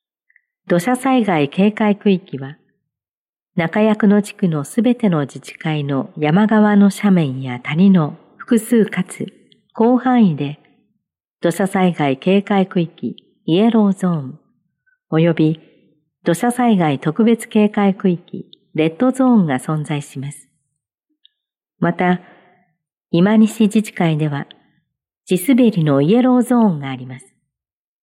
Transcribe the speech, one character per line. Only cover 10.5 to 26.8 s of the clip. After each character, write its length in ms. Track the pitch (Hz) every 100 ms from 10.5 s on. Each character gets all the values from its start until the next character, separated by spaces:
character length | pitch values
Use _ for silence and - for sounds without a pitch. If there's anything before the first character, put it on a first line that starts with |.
| 147 _ _ _ _ _ _ _ _
土 100 | 175
砂 160 | 165 196
災 260 | 196 185
害 240 | 165 147 131
警 240 | - 196
戒 260 | 196 202 190
区 140 | 190
域、 340 | 165 - 120 - _ _ -
イ 120 | 165
エ 140 | 226
ロ 160 | 226 208
ー 60 |
ゾ 160 | 190 185
ー 20 |
ン、 260 | 165 131 151 _ _ _ _ _ _ _
お 100 | 160
よ 140 | 170
び 380 | 160 156 160 _ _ _ _ _ _
土 120 | 175 170
砂 160 | 240
災 260 | 240 240 202
害 220 | 160 135
特 240 | - 151
別 240 | 226 226 -
警 200 | 214 208
戒 280 | 214 202 190
区 120 | 190
域、 360 | 175 - 196 - _ _ -
レ 100 | 160
ッ 80 | 160
ド 160 | 254
ゾ 140 | 254 262
ー 20 |
ン 180 | 233 165
が 100 | 127
存 260 | - 156
在 200 | 147 147
し 160 | 143 139
ま 120 | 139
す。 160 | - _ _ _ _ _ _ _ _ _ _ _ _ _ _
ま 140 | 170
た、 280 | 170 180 180 - - _ _ _ _ _ _ _
今 280 | 165 190 220
西 260 | 220 -
自 180 | 214 220
治 100 | 214
会 280 | - 170 156
で 80 | 156
は、 180 | 143 - - _ _ _ _ _ _ -
地 180 | 180
滑 280 | 226 254 240
り 120 | 185
の 160 | 151 139
イ 100 | 143
エ 80 | 233
ロ 160 | 254 247
ー 40 |
ゾ 140 | 240 247
ー 20 |
ン 200 | 220
が 120 | 156